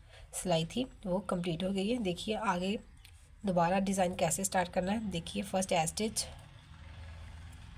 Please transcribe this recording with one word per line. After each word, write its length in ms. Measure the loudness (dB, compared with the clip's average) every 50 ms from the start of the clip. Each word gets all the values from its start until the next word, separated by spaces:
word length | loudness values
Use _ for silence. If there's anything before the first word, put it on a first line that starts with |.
| -20 -20 -20 -20 -16 -12 -8
सिलाई 320 | -4 2 2 4 4 2
थी 180 | 0 -2 -2 -2 -4 -6 -8 -2
वो 140 | 0 0 0 0 0
कंप्लीट 340 | 0 0 0 0 -2 0 0
हो 60 | 0
गई 160 | 0 2 2 2
है। 80 | 0 0
देखिए 360 | 0 0 -2 -2 -2 -2 -2
आगे 400 | 0 2 2 2 2 2 0 0 -2 -4 -10 -20 -20 -20 -20 -20 -20 -20 -20 -12 -4 0
दोबारा 340 | 2 4 6 6 6 6 4
डिज़ाइन 340 | 4 4 4 4 4 2 4
कैसे 280 | 2 2 2 2 0 0
स्टार्ट 300 | 2 2 2 2 2 0
करना 180 | 0 0 2
है। 180 | 0 0 -2 -2
देखिए 320 | -4 -4 -4 -4 -6 -6 -4
फर्स्ट 300 | 0 0 0 2 2 2 2 2
स्टिच, 380 | 2 0 0 -2 -2 0 -2 -4 -4 -6 -14 -16 -18 -18 -20 -20 -18 -18 -16 -16 -16 -14 -14 -14 -14 -12 -14 -14 -14 -14 -14 -14 -14 -16 -16 -16 -16 -16